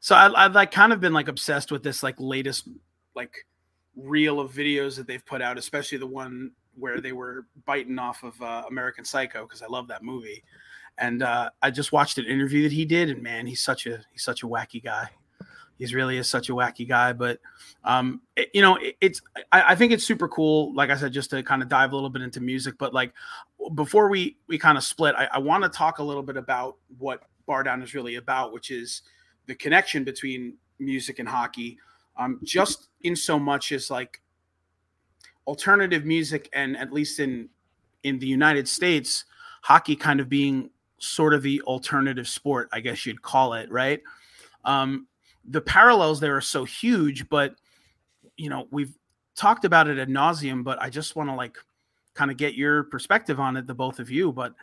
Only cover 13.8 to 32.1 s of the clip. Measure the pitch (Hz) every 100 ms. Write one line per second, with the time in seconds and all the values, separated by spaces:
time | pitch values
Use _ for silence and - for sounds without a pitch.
13.8 | 123 113 - - - 120 117 117 - 120
14.8 | 120 110 110 - _ - - - - -
15.8 | 123 131 131 127 120 123 123 123 120 -
16.8 | 123 123 123 120 123 120 - - - -
17.8 | - 127 127 - _ - - 202 196 185
18.8 | 127 - 190 - - - - 185 165 180
19.8 | 240 226 - 220 - - 156 156 147 135
20.8 | 135 135 139 135 131 135 127 135 123 135
21.8 | 135 139 135 131 127 123 123 131 131 -
22.8 | 135 131 123 - - - - - - 151
23.8 | 147 208 208 190 175 - - 156 165 143
24.8 | - - 147 110 131 135 143 185 185 -
25.8 | 165 160 147 143 135 131 120 123 131 -
26.8 | _ 127 135 127 _ _ - 135 135 127
27.8 | 123 139 120 120 123 131 120 113 - 123
28.8 | 120 - - _ _ _ - 127 147 175
29.8 | 190 151 131 131 135 127 123 - _ -
30.8 | 135 135 123 131 113 127 117 123 117 117
31.8 | _ _ _